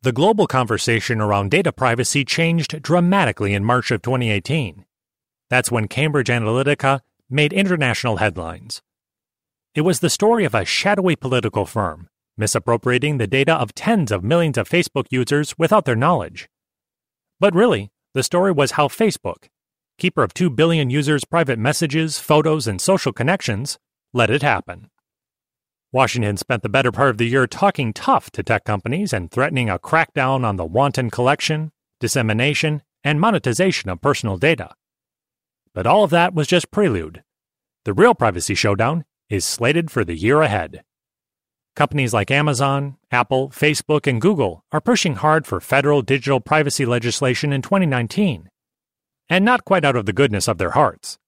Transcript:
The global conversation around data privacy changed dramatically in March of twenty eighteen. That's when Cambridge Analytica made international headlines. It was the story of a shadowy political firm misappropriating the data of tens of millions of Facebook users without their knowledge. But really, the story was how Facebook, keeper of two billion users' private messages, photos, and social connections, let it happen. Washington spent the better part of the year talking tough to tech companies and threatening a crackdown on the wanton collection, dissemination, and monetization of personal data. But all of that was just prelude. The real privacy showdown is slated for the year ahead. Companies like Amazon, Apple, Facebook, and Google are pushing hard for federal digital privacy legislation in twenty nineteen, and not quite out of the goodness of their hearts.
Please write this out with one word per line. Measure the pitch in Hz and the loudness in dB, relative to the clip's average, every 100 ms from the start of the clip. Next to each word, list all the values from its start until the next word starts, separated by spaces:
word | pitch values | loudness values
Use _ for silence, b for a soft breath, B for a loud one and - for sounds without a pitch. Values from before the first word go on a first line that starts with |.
The | 131 | -2
global | 120 180 220 180 | 2 2 2 0
conversation | 131 120 107 - 113 - 113 | 0 0 -2 0 -2 0 -2
around | 107 101 101 | 0 0 2
data | 156 175 | 2 0
privacy | - 127 117 123 143 | 0 0 0 0 -2
changed | 135 - 165 165 147 156 | -2 -2 0 0 -2 -8
dramatically | 139 175 175 196 151 98 101 | 0 2 4 2 2 0 -2
in | 101 | 0
March | 104 123 - | 2 0 0
of | 117 | -4
twenty | 117 131 120 | -2 -2 0
eighteen. | 104 - 156 113 82 - _ _ _ _ _ _ | -2 -2 -4 -4 -10 -20 _ _ _ _ _ _
That's | 127 123 | 0 0
when | 120 107 | -2 -4
Cambridge | - 151 147 120 | -2 0 0 0
Analytica | 123 110 117 139 147 139 139 _ _ _ | 0 0 0 0 0 0 -2 _ _ _
made | 135 147 | 0 0
international | 190 196 180 135 117 123 104 | 0 0 0 0 0 -2 0
headlines. | 107 92 82 82 113 - _ _ _ _ _ _ _ _ _ - | -2 -2 -10 -12 -14 -18 _ _ _ _ _ _ _ _ _ -2
It | |
was | 156 170 | 0 2
the | 170 | 0
story | - 208 233 | 2 2 4
of | 170 113 | 2 0
a | |
shadowy | 95 - 202 202 185 | -2 -2 0 0 0
political | 151 135 123 110 107 95 | -2 -2 -2 0 -2 -4
firm | 117 95 78 85 _ _ - | -2 -4 -6 -18 _ _ -6
misappropriating | 107 117 - 117 131 123 147 147 | -2 -2 0 0 2 0 0 -2
the | 104 | 0
data | 131 139 | 0 2
of | 160 117 | 0 -2
tens | - - 220 135 | -6 0 0 0
of | 101 | -2
millions | 95 170 165 120 | 0 0 0 -2
of | 104 | -2
Facebook | 175 170 - 123 | -2 0 -4 -4
users | 127 120 147 147 - | -2 0 0 -2 -2
without | 160 214 | 2 2
their | 160 | 2
knowledge. | 113 139 170 80 - - _ _ _ _ _ _ _ _ _ | 0 2 0 -4 -12 -20 _ _ _ _ _ _ _ _ _
But | 196 | 2
really, | 175 233 139 101 _ _ | 4 2 2 -4 _ _
the | 135 | -4
story | 127 175 190 | -2 2 2
was | 160 139 | 2 0
how | - 143 | 2 -2
Facebook, | - 220 - 98 85 _ _ _ _ _ _ | 2 0 0 -8 -12 _ _ _ _ _ _
keeper | 180 - | -2 0
of | 113 | -2
two | - 180 | 2 -2
billion | 123 160 165 135 | 2 2 2 0
users' | 135 143 147 - | 0 2 0 0
private | 170 147 113 | -2 0 0
messages, | 113 147 160 156 160 147 | 0 0 -2 -2 -2 -6
photos, | - 151 156 156 113 | 2 2 4 0 -2
and | 95 | -4
social | - 190 - | 0 0 0
connections, | - 127 190 - 101 139 - _ _ _ | -2 -2 -2 -2 -6 -6 -12 _ _ _
let | 120 117 | 0 2
it | 135 | 2
happen. | 143 101 - 90 - _ _ _ _ _ _ _ _ _ _ | 0 -2 -4 -16 -18 _ _ _ _ _ _ _ _ _ _
Washington | 127 127 123 104 101 | 0 0 0 -2 -4
spent | - 120 | -4 -4
the | 110 | 0
better | 104 131 | 0 0
part | 92 135 | 2 0
of | 107 | 2
the | 117 | 0
year | 131 123 | 2 0
talking | - 202 - 123 | 2 0 0 -4
tough | 101 - 269 - | -4 0 0 0
to | - | -10
tech | - 107 | -2 -2
companies | - 104 107 147 202 | 0 -4 -4 -4 -4
and | 107 87 | -4 -6
threatening | - 139 135 117 | -2 -2 0 -2
a | 90 | -4
crackdown | - 160 160 - 131 135 | 0 0 0 -2 0 0
on | 120 95 | -2 -2
the | |
wanton | 82 95 139 135 120 | -2 0 0 0 -4
collection, | - 123 147 - 156 156 _ _ _ | 0 0 0 -2 -4 -4 _ _ _
dissemination, | 117 143 110 107 135 147 156 151 _ _ | -4 0 0 2 0 0 -2 -4 _ _
and | 147 151 | -2 0
monetization | 214 196 - 113 190 - 98 | 2 0 0 0 0 0 -6
of | 87 | -4
personal | 139 143 113 95 | -2 0 -2 0
data. | 117 156 82 - _ _ _ _ _ _ _ _ _ | 0 0 -4 -16 _ _ _ _ _ _ _ _ _
But | - 98 | -4 2
all | 185 | 4
of | 202 | 4
that | 170 170 | 2 2
was | 170 147 | 0 0
just | 180 - | 0 0
prelude. | - 202 98 80 82 _ _ _ _ _ _ | 0 0 0 -6 -14 _ _ _ _ _ _
The | - | -6
real | 101 226 | 4 4
privacy | 233 113 87 - | 4 0 0 -4
showdown | 98 107 101 117 165 147 _ _ | 0 0 2 0 -2 -6 _ _
is | 101 | -4
slated | - - 117 156 165 | -4 -2 0 0 -2
for | - | -4
the | 90 82 | -4 -2
year | 98 147 | 2 2
ahead. | 151 101 80 - _ _ _ _ _ _ _ _ _ | 2 0 -6 -12 _ _ _ _ _ _ _ _ _
Companies | - 147 147 127 | -2 -2 0 -2
like | 110 98 | 0 0
Amazon, | 139 147 127 139 139 143 139 _ | 0 0 0 0 -2 -6 -10 _
Apple, | 127 123 131 135 | -2 0 -2 -2
Facebook, | - 151 151 - 151 143 | -2 0 0 0 -2 0
and | 120 | 0
Google | 165 190 107 82 _ | 0 2 -2 -4 _
are | 156 | -4
pushing | - 240 180 120 | 0 0 0 0
hard | 151 156 135 | 2 2 0
for | 92 | -8
federal | - 135 143 147 | 0 0 2 0
digital | 117 139 135 131 | 2 -2 0 -2
privacy | - 151 143 - | 2 0 0 -2
legislation | 127 120 117 - 135 123 151 | -2 0 -2 -2 -2 0 -2
in | 139 | -4
twenty | - 196 175 | 0 0 2
nineteen, | 127 117 - 208 101 87 _ _ _ _ _ _ _ _ | 0 -2 0 -2 -2 -10 _ _ _ _ _ _ _ _
and | 185 | 2
not | 208 247 | 4 2
quite | - 190 | 2 2
out | 147 123 | 2 0
of | |
the | 104 | -2
goodness | 101 139 104 107 | 0 2 2 -2
of | 92 | -2
their | 90 | 0
hearts. | - 135 82 - - | 2 2 0 -18 -18